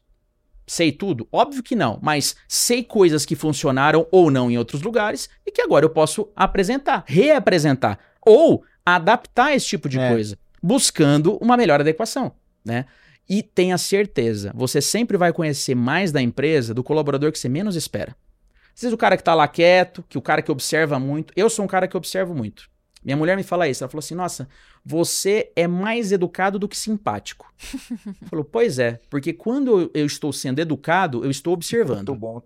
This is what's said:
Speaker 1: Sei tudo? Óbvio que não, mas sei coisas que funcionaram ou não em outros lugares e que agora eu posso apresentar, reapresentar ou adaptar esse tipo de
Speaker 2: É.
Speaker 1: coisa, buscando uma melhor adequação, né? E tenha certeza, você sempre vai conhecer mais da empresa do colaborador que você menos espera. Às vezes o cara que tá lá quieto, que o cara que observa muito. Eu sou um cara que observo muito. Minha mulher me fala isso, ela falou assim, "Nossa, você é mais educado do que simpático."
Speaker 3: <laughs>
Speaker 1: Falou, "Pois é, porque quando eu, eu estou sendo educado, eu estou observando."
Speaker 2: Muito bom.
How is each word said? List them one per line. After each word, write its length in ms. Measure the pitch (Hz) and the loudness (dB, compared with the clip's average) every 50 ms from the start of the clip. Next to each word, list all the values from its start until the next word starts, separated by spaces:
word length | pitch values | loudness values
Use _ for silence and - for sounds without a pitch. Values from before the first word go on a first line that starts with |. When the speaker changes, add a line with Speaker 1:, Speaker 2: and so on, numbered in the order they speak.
| _ _ _ _ _ _ _ _ _ _ _ - _ | _ _ _ _ _ _ _ _ _ _ _ -20 _
Speaker 1:
Sei 240 | - - - 170 151 | -8 -2 0 0 0
tudo? 360 | 139 - 196 196 143 113 - - | 0 -2 -4 -4 -4 -4 -6 -2
Óbvio 300 | - 185 247 285 277 262 | 0 0 0 0 -2 -8
que 140 | - - 254 | -6 -4 -2
não, 240 | 208 143 113 92 - | 0 0 -2 -2 -4
mas 340 | - 156 151 143 - - - - _ | -2 -2 -2 0 -2 -4 -6 -10 _
sei 360 | - - - - - 240 254 240 | -6 -4 -2 0 0 0 -2 -2
coisas 400 | - - 208 185 165 151 147 - | 0 2 4 4 4 4 0 -2
que 120 | - 156 | -4 -4
funcionaram 720 | - 160 156 139 - - 139 127 131 143 156 156 160 - - | -4 -2 -4 -2 -2 -2 0 0 2 2 4 4 2 2 4
ou 200 | 190 185 170 151 | 6 6 6 6
não 180 | 135 127 123 120 | 4 2 2 0
em 80 | 120 | 0
outros 240 | 120 117 - - 143 | 0 -2 -4 -6 -8
lugares 480 | 165 233 226 233 208 214 277 - - - _ _ _ | -6 -4 -2 -2 -2 -2 -4 -6 -10 -14 _ _ _
e 60 | 403 | -6
que 100 | - - | -4 -2
agora 240 | 494 339 175 143 151 | 0 2 4 4 4
eu 60 | - | 4
posso 360 | - 160 156 151 - 220 202 - _ | 4 2 0 0 0 -4 -8 -6 _
apresentar, 680 | - 190 190 - 196 185 196 254 277 - 302 254 190 - | 0 0 0 2 0 0 0 -2 -2 -2 -2 -2 -2 -2
reapresentar 920 | - 135 185 269 302 - - 185 214 190 160 147 151 135 - 127 107 101 - _ _ _ _ - | 0 2 4 6 6 4 4 2 2 2 2 2 2 2 2 0 -2 -2 -4 _ _ _ _ 6
ou 380 | 220 214 294 330 269 - 165 - _ _ _ _ | 8 8 10 8 6 4 2 -2 _ _ _ _
adaptar 720 | 175 180 180 160 196 240 240 - - _ 240 254 302 277 | 2 2 4 4 2 2 2 0 -2 _ 2 2 2 2
esse 120 | 233 - | 0 -2
tipo 200 | - 208 156 - | -2 -4 -6 -4
de 120 | 143 131 127 | -4 -2 0
Speaker 2:
É. 100 | 127 123 | 0 2
Speaker 1:
coisa, 300 | 117 113 104 104 101 - _ _ _ _ - | 2 0 -2 -4 -10 -14 _ _ _ _ -2
buscando 760 | 180 254 254 - - - - 151 143 143 147 156 185 208 | 0 2 2 0 0 2 4 4 4 4 4 4 2 0
uma 180 | - 220 233 247 | 2 2 2 2
melhor 240 | 247 233 165 143 143 | 4 4 4 4 4
adequação, 500 | 143 156 156 - 226 220 - 277 226 135 - _ _ _ _ _ - | 2 0 0 -2 -4 -6 -4 -4 -6 -6 -8 _ _ _ _ _ -8
né? 200 | 110 117 123 131 - _ _ _ _ _ _ _ - | -6 -4 -4 -6 -8 _ _ _ _ _ _ _ -4
E 140 | 190 214 220 | -4 -4 -4
tenha 340 | _ _ 190 180 185 180 | _ _ 0 0 2 0
certeza, 760 | - - - 196 202 208 - - 135 117 113 107 101 101 98 - | -2 -2 -2 0 0 -2 -2 -2 -2 -2 0 -2 -4 -6 -8 -6
você 260 | 117 131 127 - - | -4 -4 -2 0 -2
sempre 360 | - - - 208 240 - 202 | -2 0 -2 -2 -2 -2 0
vai 140 | 170 175 170 | 0 2 0
conhecer 440 | 160 175 160 151 139 - - 147 127 | 0 0 -2 -4 -4 -4 -4 -2 -2
mais 360 | 123 117 127 151 180 202 165 | 0 0 0 0 0 -2 0
da 80 | 147 139 | 0 0
empresa 520 | 123 117 - 135 139 160 160 139 117 117 110 | 0 -2 -2 -2 0 0 2 0 0 -2 -4
do 100 | 127 127 | -6 -4
colaborador 480 | - 151 156 147 143 139 139 147 156 | -2 -2 -2 0 0 -2 0 -2 -2
que 60 | 151 | -2
você 120 | - - 123 | -4 -4 -4
menos 260 | 131 165 208 214 175 | -4 -4 -4 -4 -4
espera. 400 | 156 - - - - - - - _ _ _ _ _ _ _ _ _ _ _ _ | -6 -6 -6 -8 -8 -8 -10 -12 _ _ _ _ _ _ _ _ _ _ _ _
Às 60 | - | -6
vezes 120 | 233 247 226 | -4 -4 -2
o 40 | |
cara 200 | 226 226 202 185 | 0 2 2 2
que 60 | - - | 2 2
tá 120 | 175 165 | 2 4
lá 120 | 156 147 | 4 2
quieto, 560 | 143 - 170 165 175 180 185 180 180 - 180 - _ | 2 2 4 4 6 6 4 4 0 -4 -12 -14 _
que 80 | - | -10
o 40 | 139 | -6
cara 200 | - - 151 147 | -4 -2 -2 -2
que 100 | 143 - | -2 -2
observa 480 | 147 131 - - 156 156 160 147 147 127 | -4 -4 -4 -2 0 0 0 0 -2 -2
muito. 320 | 131 139 143 156 156 - - | -4 -4 -4 -6 -8 -6 -2
Eu 120 | 180 208 | 0 0
sou 160 | 226 226 - 196 | 0 0 -2 -4
um 20 | |
cara 200 | 185 190 185 180 | -2 -2 -2 -2
que 80 | 180 - | -2 -4
observo 360 | 180 156 - - 190 190 175 170 | -6 -8 -6 -4 -4 -4 -4 -6
muito. 340 | 135 107 101 - - - _ _ _ _ _ _ _ - | -6 -8 -8 -10 -16 -20 _ _ _ _ _ _ _ -8
Minha 140 | 127 139 | -4 -2
mulher 200 | 151 156 175 190 | 0 0 0 0
me 60 | 196 185 | -2 -2
fala 240 | - 180 180 170 | -4 -2 0 0
isso, 160 | 143 127 - 135 | -2 -2 -4 -8
ela 60 | 127 | -10
falou 100 | - 156 | -10 -12
assim, 160 | 147 - 160 | -12 -10 -8
"Nossa, 320 | 180 180 165 - - 131 - _ _ _ _ _ _ - | -8 -8 -8 -8 -10 -14 -16 _ _ _ _ _ _ -10
você 680 | 135 147 165 170 - - - - 196 208 214 - - _ | -4 -2 -2 0 0 -2 -2 -2 0 0 0 -2 -2 _
é 120 | 165 170 | -2 0
mais 440 | 175 175 180 196 220 226 240 220 185 | 0 0 -2 -2 -2 -2 -4 -2 -2
educado 460 | 202 180 180 170 - 180 185 202 196 | -2 -2 -2 -4 -2 -2 -2 -2 -2
do 100 | 196 202 | -4 -6
que 80 | 202 - | -6 -8
simpático." 760 | - - 214 220 202 - - - - - - - - - _ _ | -8 -6 -6 -6 -4 -4 -6 -6 -6 -8 -14 -18 -20 -20 _ _
Speaker 3:
<laughs> 720 | _ - - - 262 - - 240 - - 208 190 - - - | _ -16 -14 -14 -14 -12 -14 -14 -14 -14 -16 -18 -16 -14 -10
Speaker 1:
Falou, 140 | - 156 143 | -8 -8 -6
"Pois 360 | - - 226 240 208 131 127 | -4 -2 0 0 0 0 0
é, 200 | 123 117 117 - _ _ | -2 -2 -2 -6 _ _
porque 200 | - 139 139 165 | -8 -6 -6 -6
quando 500 | 160 - - 220 254 285 269 247 220 180 | -8 -6 -4 -4 -2 0 2 2 2 2
eu, 100 | 160 - - | 2 0 -2
eu 120 | 151 147 | -2 -2
estou 260 | 143 - - 151 143 135 | -2 -4 -6 -6 -6 -6
sendo 240 | - - 131 127 147 | -6 -6 -4 -4 -4
educado, 640 | 170 160 143 139 - 160 170 190 190 156 123 117 - | -4 -4 -6 -4 -2 -2 0 0 0 -2 -2 -4 -4
eu 60 | 139 | -4
estou 240 | 135 - - 170 185 | -6 -4 -4 -4 -4
observando." 540 | 170 - - 226 233 202 135 110 101 98 135 | -4 -4 -4 -2 -2 -2 -2 -4 -6 -6 -8
Speaker 2:
Muito 60 | 139 | -8
bom. 260 | 104 110 113 113 120 - | -8 -10 -12 -12 -14 -16